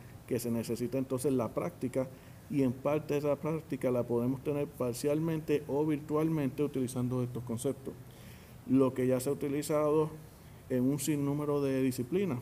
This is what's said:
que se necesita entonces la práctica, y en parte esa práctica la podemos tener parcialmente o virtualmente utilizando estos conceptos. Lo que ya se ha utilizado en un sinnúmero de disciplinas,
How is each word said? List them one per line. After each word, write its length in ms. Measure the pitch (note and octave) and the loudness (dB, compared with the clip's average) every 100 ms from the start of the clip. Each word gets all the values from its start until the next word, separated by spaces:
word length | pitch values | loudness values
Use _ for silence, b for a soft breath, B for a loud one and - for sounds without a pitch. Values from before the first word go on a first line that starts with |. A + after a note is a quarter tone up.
| B B - | B B -4
que 120 | A#2+ | -2
se 120 | A#2 | 0
necesita 460 | A#2 A2 A2 A#2+ C3+ | -2 -2 -2 -2 -2
entonces 360 | C3 B2+ D3 | -2 0 2
la 200 | C3 G#2+ | 2 2
práctica, 540 | - F3+ - B2+ C3 B2+ B B B - | -2 -4 -4 -4 -2 -4 B B B -4
y 120 | C#3+ | 2
en 100 | C3 | 2
parte 440 | B2 D3 D3+ D3+ D3 | 2 0 0 0 0
esa 200 | D3 C#3 | 2 0
práctica 520 | D3+ D#3+ - C3+ C3 | 0 -4 -4 -2 0
la 140 | B2 | 2
podemos 400 | A#2+ A#2+ B2 C3+ | 2 2 2 0
tener 240 | D3+ C#3+ C#3 | -2 -2 -2
parcialmente 960 | - B2 A#2+ D3 D3+ E3 D#3+ D#3 D3 - | -2 -2 0 0 2 0 -2 0 0 2
o 160 | C#3 D#3 | 0 2
virtualmente 800 | C#3+ D3+ D3+ D#3+ D#3 C3+ B2 | 0 0 0 2 2 0 0
utilizando 600 | C#3+ C#3 B2 B2+ B2 B2+ | 0 0 -2 0 0 0
estos 200 | A#2+ B2+ | -2 -4
conceptos. 500 | B2 A2+ C#3 C3 - - B B B B B B - | -4 -2 -2 -4 -6 -12 B B B B B B 2
Lo 240 | C3 C3 | 6 6
que 140 | C3 B2+ | 4 2
ya 120 | B2+ | 2
se 100 | C3+ | 2
ha 40 | |
utilizado 760 | C#3 C#3+ C#3+ C#3+ D3+ D3+ D#3 D#3 - B B B B - | -2 0 -2 0 2 4 4 2 -2 B B B B -2
en 140 | B2+ | 2
un 160 | C3 C#3+ | 2 2
sinnúmero 640 | D#3 D3 C#3+ D3 D3 C#3+ | 0 0 2 0 0 2
de 200 | C#3 C3 | 2 2
disciplinas, 580 | C3 B2+ B2 F#3 F#3+ B2 | 2 0 -2 0 0 -2